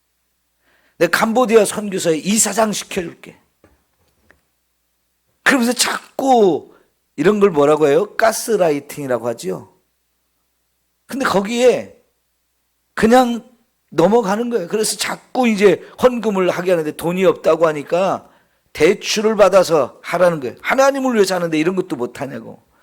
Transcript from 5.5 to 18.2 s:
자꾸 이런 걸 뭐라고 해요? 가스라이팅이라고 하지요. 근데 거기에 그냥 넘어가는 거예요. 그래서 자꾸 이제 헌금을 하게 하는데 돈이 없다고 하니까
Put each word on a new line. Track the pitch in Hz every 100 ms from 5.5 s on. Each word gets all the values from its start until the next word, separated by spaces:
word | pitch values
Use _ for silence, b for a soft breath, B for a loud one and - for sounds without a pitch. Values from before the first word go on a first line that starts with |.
| 269 233
자꾸 | 240 - - - - 269 247 202 139 - b b _ _ -
이런 | 156 208
걸 | 202
뭐라고 | 156 143 151 151
해요? | 147 208 -
가스라이팅이라고 | 220 214 - 208 175 147 139 - 139 120 117
하지요. | 117 175 180 110 _ _ _ _ _ _ _ _ _ _ _ _ _ -
근데 | 240
거기에 | 247 185 202 240 247 175 98 - _ _ _ _ _ _ _ _ _
그냥 | - 220 247 247 233 - _ _ _ _
넘어가는 | 147 170 233 196 208 240
거예요. | 233 170
그래서 | 196 214 190
자꾸 | - - _ - 247
이제 | 208 202 165 - -
헌금을 | 240 247 214 196 180
하게 | 175 180
하는데 | 180 156
돈이 | 151 165 180 185
없다고 | 151 - 160 165
하니까 | 151 135 170 190 123